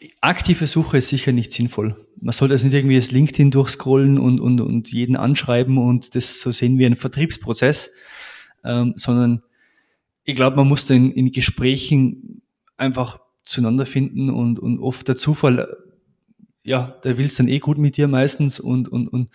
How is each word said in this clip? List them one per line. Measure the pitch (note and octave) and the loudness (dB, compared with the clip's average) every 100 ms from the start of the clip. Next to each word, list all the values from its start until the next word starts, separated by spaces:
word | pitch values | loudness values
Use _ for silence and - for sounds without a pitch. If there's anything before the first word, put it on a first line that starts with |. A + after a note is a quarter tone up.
| - _ | -20 _
aktive | D3 F3 - F3 D#3 | -2 0 0 0 0
Suche | - D#3+ C#3 | -2 0 0
ist | B2 | 0
sicher | C#3 - | -2 0
nicht | B2 A2 | 0 -2
sinnvoll. | - A#2+ - A2 G#2 _ - | -4 -4 -2 -6 -6 _ -10
Man | A#2+ | -6
sollte | A2+ C3+ C3+ | 0 2 2
also | C3 | 2
nicht | |
irgendwie | C#3 C3+ C3 | 2 4 2
das | A#2+ | 2
LinkedIn | B2+ D3+ - C#3+ | 2 2 4 4
durchscrollen | C3+ A#2 - C3 C3+ C#3 C#3 | 4 0 -2 0 2 4 4
und, | B2+ B2+ | 4 2
und, | A#2+ B2 | 2 0
und | - A#2 A2 | 0 -2 -4
jeden | A#2+ B2 C3 | -4 -2 0
anschreiben | A#2+ C#3+ - A#2+ B2+ C3+ | 0 0 0 0 2 2
und | B2 B2 - C3 | 2 0 -2 -6
das | - - | -6 -6
so | B2+ | -6
sehen | A2+ B2 C3 | -2 0 4
wie | B2+ | 4
ein | A#2+ | 2
Vertriebsprozess, | C3+ C#3 D3 - - A2 B2+ D3 - - - - - - - _ | -2 -4 -4 -4 -8 0 0 0 -4 -14 -20 -20 -20 -20 -20 _
ähm, | B2 A#2+ A#2+ - | -6 -2 -2 -2
sondern | - B2 A#2+ A#2+ - _ _ _ _ _ _ _ | -2 2 2 0 -4 _ _ _ _ _ _ _
ich | - C3 | -8 0
glaub, | C3 C3+ | 2 4
man | C#3 | 2
muss | C#3+ - | 2 2
da | C3 | 4
in, | B2+ | 4
in | C3 B2+ | 2 -2
Gesprächen | C3 A#2+ - B2+ C3+ - C#3+ B2+ - - - _ _ _ _ | 0 -4 -2 -2 -2 0 2 2 -2 -14 -20 _ _ _ _
einfach | C3 C3 A#2+ - _ _ | -6 -4 -6 -8 _ _
zueinander | - - A#2 B2 C3+ | -10 -2 0 0 -2
finden | C#3 C#3 - C3+ | -4 -4 -4 -4
und, | A#2+ A#2+ A#2 | -2 -2 -2
und | A#2+ A#2+ | -4 -4
oft | C3 B2+ - | -4 -6 -6
der | B2+ | -4
Zufall, | - D3+ C#3+ B2 - - _ _ _ _ _ _ - _ - | -2 0 2 0 -2 -10 _ _ _ _ _ _ -20 _ -4
ja, | B2+ B2 - | -4 -4 -8
der | C3 A#2+ | -6 -2
will's | C#3+ - | -2 0
dann | B2 | 0
eh | C#3 | 0
gut | C#3+ D3 | -2 0
mit | D3 C#3 | 0 0
dir | D3 | 0
meistens | C3 C3+ - C#3+ - | 2 0 0 -4 -4
und, | - B2+ A#2+ | -4 -2 -2
und, | B2 A#2 | -4 -4
und | B2 B2 | -4 -6